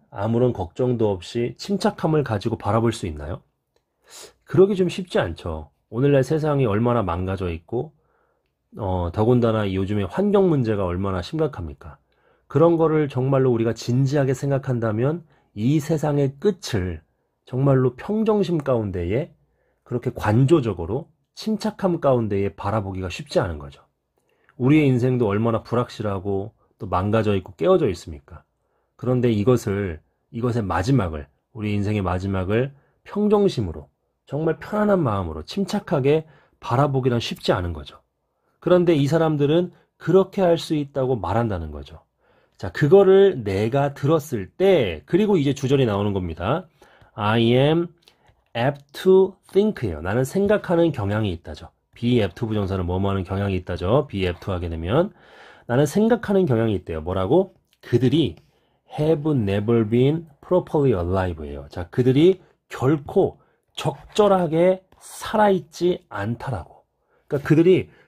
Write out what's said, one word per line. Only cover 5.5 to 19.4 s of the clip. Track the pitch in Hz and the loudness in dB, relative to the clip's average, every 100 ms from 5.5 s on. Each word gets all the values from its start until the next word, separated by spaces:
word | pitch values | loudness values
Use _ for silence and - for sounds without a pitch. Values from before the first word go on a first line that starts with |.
| 78 76 _ - | -10 -12 _ -10
오늘날 | 113 143 139 | 0 2 4
세상이 | 131 160 151 143 123 | 2 0 0 0 2
얼마나 | 104 120 120 | 2 2 0
망가져 | 95 85 92 95 90 | 0 -4 -4 -4 -6
있고, | 82 - 117 156 _ _ _ _ _ _ _ _ - | -8 -8 -8 -8 _ _ _ _ _ _ _ _ -8
어, | 98 92 87 | -4 -2 -2
더군다나 | 104 110 123 117 110 104 | 0 2 4 2 0 0
요즘에 | 95 98 104 | -2 -2 -2
환경 | 95 - 208 202 190 | -4 -2 2 4 4
문제가 | 147 110 101 92 | 2 0 -2 -2
얼마나 | 87 98 92 | -2 -4 -4
심각합니까? | - 156 156 - 82 73 73 - _ _ _ _ - | -6 -4 -4 -4 -12 -12 -20 -20 _ _ _ _ -4
그런 | 139 165 165 | 4 4 4
거를 | 160 156 147 | 2 2 0
정말로 | 127 131 135 131 | -2 0 2 2
우리가 | 117 113 | 2 0
진지하게 | 113 - 123 135 147 135 | -2 -2 2 2 2 0
생각한다면 | 135 139 139 139 123 113 107 131 175 - _ _ | 0 -2 -2 -2 -2 0 0 0 -2 -8 _ _
이 | 104 113 156 | -4 0 0
세상의 | 139 160 151 143 139 139 | 0 -2 0 0 0 0
끝을 | 208 185 - 104 90 80 _ _ _ _ - | -2 -2 -4 -4 -4 -8 _ _ _ _ -10
정말로 | 123 139 131 127 - | -2 2 2 2 -4
평정심 | - 214 214 214 170 165 | -6 -2 0 0 0 -2
가운데에 | 139 120 104 90 87 113 175 _ | 0 -2 -2 -4 -4 -4 -6 _